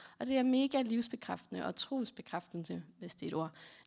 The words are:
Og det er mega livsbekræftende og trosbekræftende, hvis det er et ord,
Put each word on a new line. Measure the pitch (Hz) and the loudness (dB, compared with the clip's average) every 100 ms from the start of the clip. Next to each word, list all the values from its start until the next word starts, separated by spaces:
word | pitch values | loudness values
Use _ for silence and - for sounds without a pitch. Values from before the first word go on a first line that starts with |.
| - - | -20 -6
Og | 247 | 2
det | 262 | 4
er | |
mega | 254 254 269 269 | 6 6 6 4
livsbekræftende | 240 226 233 - - 180 - 185 175 | 2 2 0 -2 -4 -6 -4 -2 -2
og | - | 0
trosbekræftende, | - 269 233 - - 175 - 170 165 175 156 - | 0 0 -2 -4 -6 -6 -4 -8 -6 -8 -10 -12
hvis | 175 | -10
det | - 160 | -6 -2
er | |
et | |
ord, | 151 160 - - - | -2 -2 -6 -20 -20